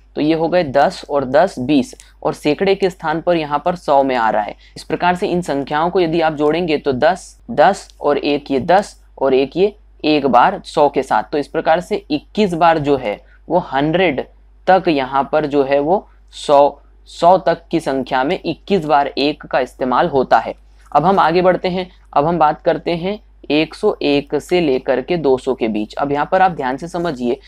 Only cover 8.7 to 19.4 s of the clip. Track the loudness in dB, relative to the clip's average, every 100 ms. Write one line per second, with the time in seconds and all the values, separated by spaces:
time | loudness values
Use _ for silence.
8.7 | 2 0 -10 _ -4 0 2 0 0 -2
9.7 | -2 _ _ 0 0 4 4 4 0 -4
10.7 | 0 2 0 0 -2 -2 -6 -4 -4 0
11.7 | 0 -2 -8 -4 -8 -4 -2 0 2 2
12.7 | 2 0 0 -2 -8 -12 _ -4 -4 -2
13.7 | -2 0 0 0 -2 -8 _ _ _ 0
14.7 | 2 2 -2 0 -2 0 -2 0 0 2
15.7 | 0 2 -2 -4 _ _ -10 2 4 4
16.7 | 0 _ _ -20 0 4 4 2 -4 -4
17.7 | -4 -2 -4 -2 -2 -2 -4 -6 -8 -2
18.7 | -2 2 0 0 -2 -2 -4